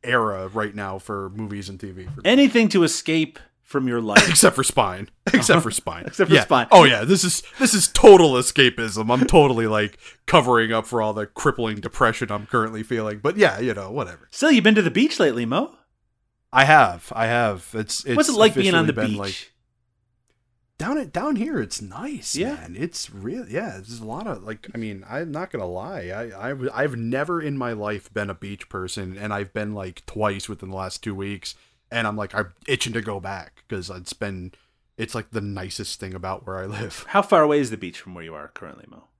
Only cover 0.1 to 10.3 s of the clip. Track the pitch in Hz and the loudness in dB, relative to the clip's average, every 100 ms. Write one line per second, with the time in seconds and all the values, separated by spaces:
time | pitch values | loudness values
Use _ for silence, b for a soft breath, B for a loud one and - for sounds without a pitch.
0.1 | 123 110 98 95 107 104 101 98 95 - | 0 0 -4 -6 -6 -6 -6 -8 -10 -8
1.1 | 101 95 104 107 101 95 95 101 92 90 | -8 -8 -10 -10 -10 -12 -14 -14 -14 -14
2.1 | 147 185 254 277 240 220 190 165 - - | -4 2 6 6 6 4 4 2 2 -2
3.1 | 160 156 - - _ _ 143 131 120 113 | 0 0 -6 -20 _ _ -2 -2 -2 2
4.1 | 104 135 160 202 - 131 - 104 92 104 | 2 4 4 4 4 -2 0 0 -2 -12
5.1 | _ - 254 135 170 135 - - 82 - | _ 0 0 4 2 2 -6 -8 -10 -12
6.1 | - 175 151 107 131 117 202 151 117 117 | -2 4 4 4 2 8 10 10 6 2
7.1 | 190 180 - - - 262 202 - - - | 2 2 -2 -6 -2 0 2 0 8 12
8.1 | 190 165 127 127 - 127 - 113 101 110 | 12 10 4 0 4 4 4 -6 -4 0
9.1 | 123 254 165 143 117 113 107 104 - B | 2 6 6 6 2 0 0 -2 -6 B
10.1 | B - | B 2